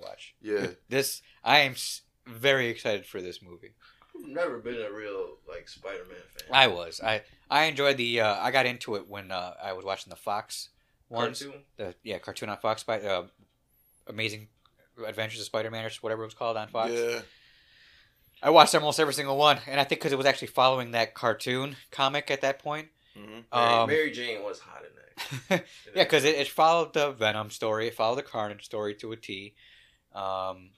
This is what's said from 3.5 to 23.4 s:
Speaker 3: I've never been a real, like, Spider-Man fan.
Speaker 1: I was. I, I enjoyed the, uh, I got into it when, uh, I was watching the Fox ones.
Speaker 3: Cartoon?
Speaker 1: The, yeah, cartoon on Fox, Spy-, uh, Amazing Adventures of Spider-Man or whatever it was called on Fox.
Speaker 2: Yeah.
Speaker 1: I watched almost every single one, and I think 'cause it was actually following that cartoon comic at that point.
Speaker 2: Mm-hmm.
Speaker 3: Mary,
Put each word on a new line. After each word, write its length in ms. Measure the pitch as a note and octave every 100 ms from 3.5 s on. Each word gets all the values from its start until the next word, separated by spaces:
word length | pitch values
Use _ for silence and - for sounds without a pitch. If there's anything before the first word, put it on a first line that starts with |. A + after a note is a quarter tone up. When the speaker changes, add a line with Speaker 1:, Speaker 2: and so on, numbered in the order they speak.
| F2 - _ - _ _ E4
Speaker 3:
I've 120 | D3+
never 300 | D3+ C4 A#2
been 240 | A#2 A#2+
a 100 | G#2+
real, 460 | G#2+ G#2+ F#2+ F2 - D2+
like, 220 | E2+ -
Spider-Man 480 | - F#2+ F#2+ F#2 F2+ - -
fan. 120 | -
Speaker 1:
I 140 | C3 B2+
was. 340 | F2 E2+ -
I, 220 | A2 G#2+ - _ _
I 180 | C#3+ D#3+
enjoyed 320 | C#3+ C#3+ B2+
the, 240 | A#2+ A#2
uh, 160 | G#2+ G2+
I 60 | A#2
got 160 | C3 B2
into 300 | A#2+ B2 G2+
it 120 | G2
when, 220 | G2+ F#2+
uh, 240 | F#2 F2+ -
I 120 | G2
was 120 | F#2 F#2+
watching 240 | F#2+ F#2+
the 60 | E2+
Fox 540 | A2 G#2 - - - _ _ _ _
ones. 360 | A#2 A#2 A#2
Speaker 3:
Cartoon? 180 | C#3 - _ -
Speaker 1:
The, 160 | F#2+ -
yeah, 160 | A2 F#2
cartoon 320 | - - G#2+
on 80 | G2+
Fox, 240 | A2 A2
Spy-, 200 | - A2
uh, 260 | G2+ F#2 F#2 _ _ _ _ _ _ _ -
Amazing 400 | G#2+ A2 G#2+ G#2+ _ _ _ _ - A2
Adventures 340 | G#2 A2 A2+
of 60 | G2+
Spider-Man 400 | A2+ A2 A2+ A2
or 60 | -
whatever 220 | A2+ A2
it 20 | A2
was 80 |
called 240 | - A#2 A2
on 100 | G#2+
Fox. 220 | A2+ A2+
Speaker 2:
Yeah. 280 | A#2 A#2 A#2 - _ _ _ _ _ _ _ _ _ _ _
Speaker 1:
I 60 | D3
watched 260 | D#3+ D3 D#3+
almost 240 | D3+ C#3+
every 140 | D3+
single 240 | C#3 C#3 C#3
one, 220 | D3+ C#3 C#3+
and 140 | C#3
I 60 | C3+
think 160 | D#3
'cause 100 | D#3
it 60 | C3+
was 80 | C3+
actually 240 | C3 B2
following 420 | - C3 C3 A#2
that 220 | A#2 A2
cartoon 640 | - A#2+ G#2+ B2+ B2+ C#3+ C3 -
comic 400 | - C#3 D3 C#3+
at 120 | C3+
that 180 | C3+ C#3
point. 300 | D3 D3+ D#3 _ _ G#2
Speaker 2:
Mm-hmm. 140 | G#2
Speaker 3:
Mary, 120 | A2